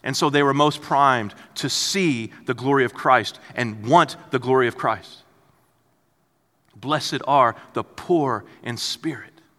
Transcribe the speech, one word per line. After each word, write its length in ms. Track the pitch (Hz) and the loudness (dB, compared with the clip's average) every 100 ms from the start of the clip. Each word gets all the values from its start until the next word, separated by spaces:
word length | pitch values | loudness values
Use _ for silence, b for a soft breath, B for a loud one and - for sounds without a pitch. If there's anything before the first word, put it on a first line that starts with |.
And 120 | - 135 | -6 -2
so 140 | 160 | 0
they 140 | 143 | 2
were 100 | 143 | 2
most 300 | 139 151 147 | 2 2 0
primed 500 | - 143 139 127 104 - B - | -2 2 4 2 -2 -12 B -8
to 120 | 143 | -6
see 640 | - - 196 175 123 110 B - | -4 -4 0 0 0 -6 B -8
the 80 | |
glory 320 | 120 127 139 120 | -4 0 2 0
of 80 | |
Christ 460 | - - 127 107 - B - | 0 4 4 2 -10 B -6
and 320 | 120 107 107 | -6 -6 4
want 300 | 165 156 - - | 4 4 -2 -6
the 80 | 131 | -4
glory 300 | 123 131 120 | 0 2 0
of 100 | - | -2
Christ. 460 | 131 110 - - _ _ _ _ _ _ _ _ _ _ _ _ _ _ _ 107 | -4 -4 -10 -20 _ _ _ _ _ _ _ _ _ _ _ _ _ _ _ -16
Blessed 460 | 123 147 - 131 - | -4 -4 -2 -6 0
are 300 | 139 120 110 B | 4 4 0 B
the 100 | - | -8
poor 600 | 113 - - 175 139 110 90 B | -8 -12 0 0 2 -2 -6 B
in 160 | 117 117 | -12 -8
spirit. 540 | - - 160 143 - _ _ | -8 -8 -8 -10 -16 _ _